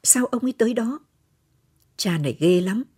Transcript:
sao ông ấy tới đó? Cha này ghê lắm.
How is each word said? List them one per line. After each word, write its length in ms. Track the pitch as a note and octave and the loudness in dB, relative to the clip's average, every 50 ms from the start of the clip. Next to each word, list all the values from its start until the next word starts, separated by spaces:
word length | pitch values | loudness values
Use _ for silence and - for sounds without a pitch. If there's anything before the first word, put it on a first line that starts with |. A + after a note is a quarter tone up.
| - | 2
sao 220 | - - B3 B3 | 2 2 2 2
ông 160 | A#3+ - A#3 | -2 -2 -4
ấy 120 | B3+ B3+ B3 | -4 -4 0
tới 200 | _ A3+ A3+ B3 | _ 0 0 0
đó? 260 | A#3+ A3+ A3+ C4+ D#4 _ _ _ _ _ _ _ _ _ _ _ _ _ _ _ _ _ _ _ - | -2 -4 -4 -6 -8 _ _ _ _ _ _ _ _ _ _ _ _ _ _ _ _ _ _ _ -6
Cha 200 | - G3 F3 D#3+ | -4 -2 -2 -2
này 200 | D3 C#3 A2+ - | -2 -4 -4 0
ghê 220 | D3+ E3+ F#3 F3+ | 2 4 4 4
lắm. 220 | F3+ F#3+ G3 A3+ C4 _ _ | 2 0 -4 -4 -6 _ _